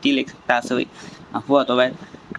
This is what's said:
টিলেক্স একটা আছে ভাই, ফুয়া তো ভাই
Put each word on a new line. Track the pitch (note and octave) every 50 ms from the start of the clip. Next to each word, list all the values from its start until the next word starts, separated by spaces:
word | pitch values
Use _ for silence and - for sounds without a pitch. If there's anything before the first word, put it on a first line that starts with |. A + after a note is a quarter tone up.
টিলেক্স | - C#3+ C#3 C3 A2 -
একটা | - - - - B2+
আছে | A#2+ - - B2+
ভাই, | B2 - - - - - - - - - - - A#2 A#2+ C3
ফুয়া | C#3 C#3 C3
তো | - B2
ভাই | B2 B2+ B2+ - - - - - - - - -